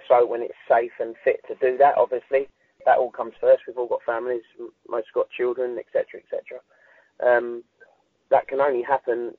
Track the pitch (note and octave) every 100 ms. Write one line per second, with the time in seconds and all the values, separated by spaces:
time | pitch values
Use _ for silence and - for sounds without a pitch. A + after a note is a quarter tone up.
0 | - B2 A#2 A#2 A#2 - - A#2+ A#2+ -
1 | A#2 A2+ - - - G#2+ C3 B2+ C#3+ -
2 | A#2+ B2 - C3+ C#3 _ _ _ - A#2
3 | B2 - A2+ - B2 C3 - B2 A#2+ -
4 | - A2+ B2 A#2+ A2+ - A#2 _ - A#2
5 | A2 B2 - - B2 B2 B2 A#2+ - -
6 | - - - - - B2+ _ _ _ _
7 | _ - B2 A#2+ A#2+ A#2+ - _ _ _
8 | _ _ - C3+ - C3+ C#3+ B2 A#2+ C3+
9 | - A#2+ A#2+